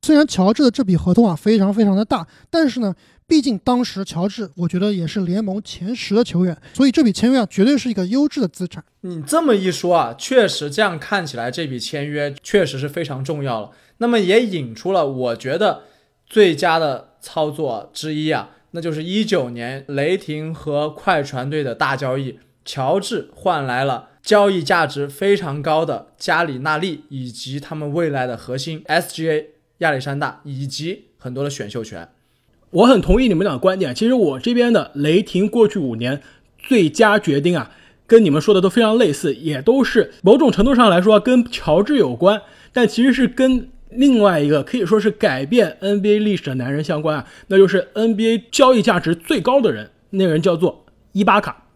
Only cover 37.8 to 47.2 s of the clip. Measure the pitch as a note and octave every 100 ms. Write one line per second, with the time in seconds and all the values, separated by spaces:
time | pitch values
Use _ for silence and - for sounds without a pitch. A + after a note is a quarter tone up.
37.8 | _ _ _ A#3 G3+ C#3+ F3+ G3 F#3 A#3+
38.8 | A3+ A3 G#3+ C#3 D#3+ C3 D#3+ C#3+ D3 C4
39.8 | A#3 A#3+ - - F#3 B3 C#4 F3 A3+ B3+
40.8 | A3+ F3 F#3+ G#3+ G#3+ B3+ A#3 - - D#3
41.8 | G#3 C#4+ D3+ A#2 F#3 G#3+ - - - -
42.8 | A#3 - C4 B3+ B3+ - C4 B3+ - -
43.8 | - A#3 C#4 A#3+ G3+ E3 C#3+ D3+ - B3+
44.8 | F3 G#3+ G#3 G#3+ G3+ C3 C#3 A#3 F#3 -
45.8 | F#3+ G3+ G3+ G#3 G#3+ F#3+ - C3 B2 C#3+
46.8 | D#3 D3+ D#3 D3+